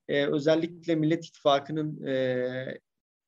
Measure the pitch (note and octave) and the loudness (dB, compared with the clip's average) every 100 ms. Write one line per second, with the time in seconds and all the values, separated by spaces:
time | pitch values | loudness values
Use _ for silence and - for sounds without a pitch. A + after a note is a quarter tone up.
0 | - C#3+ C#3+ D3+ D3 D#3+ E3+ F3 E3 D#3+ | -2 0 0 2 2 2 0 -4 -2 0
1 | D#3 E3 E3 - D3 C#3 C#3+ D#3 D#3 D3+ | 2 0 -4 -2 2 2 2 -4 -4 -6
2 | C#3+ C3 C3 B2+ B2 B2+ C3 - _ _ | -4 -2 0 0 -4 -6 -8 -12 _ _
3 | _ _ | _ _